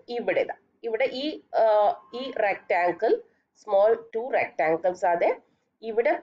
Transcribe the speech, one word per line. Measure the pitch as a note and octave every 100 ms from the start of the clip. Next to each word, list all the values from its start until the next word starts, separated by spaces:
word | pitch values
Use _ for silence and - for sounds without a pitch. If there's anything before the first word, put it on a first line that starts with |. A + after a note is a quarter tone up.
| - A#3+
ഇവിടെ | F#3+ - -
ഇതാ, | - _ _ A3+
ഇവിടെ | A3 C4 C4
ഈ, | D4 - - -
ആ, | A3 G#3 G#3 - - A#3
ഈ | C4+ -
rectangle, | G3+ F#3 - F3+ F3 E3+ A3+ A#4 - _ _ _
small | G#3+ G3 G#3+ A3+ -
two | A3 B3+ G3+
rectangles | A#2+ - D#3+ E3 F3+ F3+ F#3
അതെ | E3+ G#3 B4+ - _ _ _ A3+
ഇവിടെ | G#3+ D4 F4